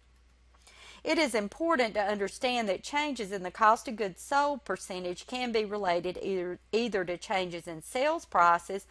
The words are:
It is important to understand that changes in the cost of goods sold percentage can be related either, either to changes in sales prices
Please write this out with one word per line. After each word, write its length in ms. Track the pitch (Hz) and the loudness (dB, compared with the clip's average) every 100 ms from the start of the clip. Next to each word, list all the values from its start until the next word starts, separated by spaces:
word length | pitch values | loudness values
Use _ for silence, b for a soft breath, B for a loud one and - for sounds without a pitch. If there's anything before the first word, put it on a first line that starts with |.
| _ _ _ _ _ _ B B B B | _ _ _ _ _ _ B B B B
It 160 | - 320 | -2 2
is 160 | 294 | 2
important 600 | 226 202 - 330 320 233 | 2 -2 -2 0 2 2
to 80 | 202 | 2
understand 640 | 202 208 196 - 254 247 220 | 0 0 -2 -2 -2 0 0
that 160 | - | -2
changes 480 | - 294 302 240 196 | -2 -2 -2 -4 -6
in 120 | 196 | -6
the 80 | 180 | -8
cost 360 | - 214 226 - | 4 6 6 0
of 80 | 214 | -4
goods 260 | 202 - | -6 -6
sold 440 | - 285 285 285 - | -2 2 2 0 -4
percentage 600 | 185 - 185 180 175 - | -6 -6 -6 -6 -6 -8
can 260 | 254 247 | -4 0
be 100 | 220 | 0
related 560 | 208 208 190 175 175 180 | -2 -2 0 0 0 -4
either, 380 | - 190 180 180 - | -4 -2 -4 -8 -4
either 320 | 214 240 196 175 | 0 0 0 -2
to 120 | 175 | -4
changes 520 | - 196 180 170 170 | -4 -2 -2 -6 -10
in 120 | 160 | -12
sales 440 | - 254 285 330 - | -6 0 0 0 0
prices 600 | 196 170 170 - 196 - | 6 8 6 2 -8 -8